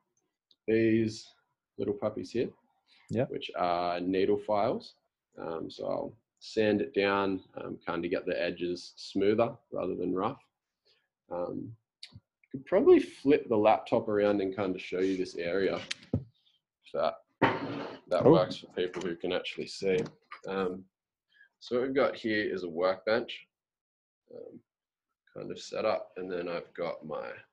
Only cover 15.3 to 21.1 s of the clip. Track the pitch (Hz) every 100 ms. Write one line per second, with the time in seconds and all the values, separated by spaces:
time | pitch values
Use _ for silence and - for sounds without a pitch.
15.3 | - 85 95 92 85 - - - - -
16.3 | _ _ _ _ _ - 71 78 - _
17.3 | _ - - - - - - - 87 131
18.3 | 156 92 - - 92 90 85 90 85 90
19.3 | 90 - - 78 - 95 87 76 - _
20.3 | - 95 95 92 95 - _ _